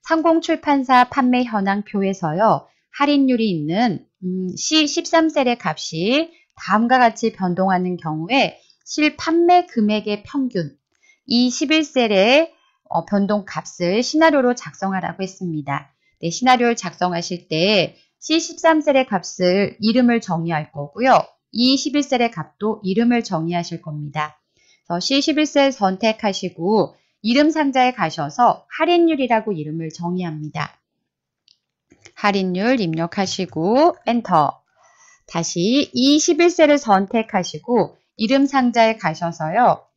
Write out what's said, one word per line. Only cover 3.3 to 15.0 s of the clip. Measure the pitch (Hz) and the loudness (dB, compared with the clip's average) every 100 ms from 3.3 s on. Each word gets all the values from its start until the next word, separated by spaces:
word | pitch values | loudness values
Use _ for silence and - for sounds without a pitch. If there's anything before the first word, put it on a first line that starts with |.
| 247 220 | 2 0
있는, | 170 151 180 240 156 _ _ | -2 -2 0 0 -2 _ _
음, | 185 185 185 - | -8 -6 -6 -8
씨 | - 311 294 | -2 0 0
십삼 | 320 330 330 320 | -4 0 2 2
셀의 | 294 247 240 | 0 0 -2
값이 | 170 156 - 160 196 277 330 _ _ - | -4 -6 -8 -4 0 0 -2 _ _ -16
다음과 | - 208 233 254 | -2 0 2 4
같이 | 240 220 220 | 4 2 -4
변동하는 | - 185 175 190 185 180 175 | -2 -4 0 0 0 -2 -4
경우에 | 160 156 170 262 196 - _ _ - | -6 -8 -2 0 0 -4 _ _ -12
실판매 | - 302 294 - 330 339 359 349 | -2 -2 -2 -2 2 4 4 2
금액의 | - 208 214 208 208 | -2 0 -2 -4 -8
평균, | - 285 254 185 151 _ _ _ _ _ - | -6 -6 -4 -4 -6 _ _ _ _ _ -2
이 | 233 247 | 0 0
십일 | - 277 311 | -2 0 0
셀의, | 302 254 226 196 208 285 330 _ _ _ _ | 0 0 2 4 4 4 2 _ _ _ _
어, | 170 170 | -8 -2
변동 | 202 196 208 190 | -2 0 -2 -4
값을 | - - - 175 202 | -12 -12 -6 -2 -2
시나리오로 | 247 311 320 294 247 | 0 2 2 4 0
작성하라고 | 247 156 - 190 190 | -2 -8 -8 -6 -4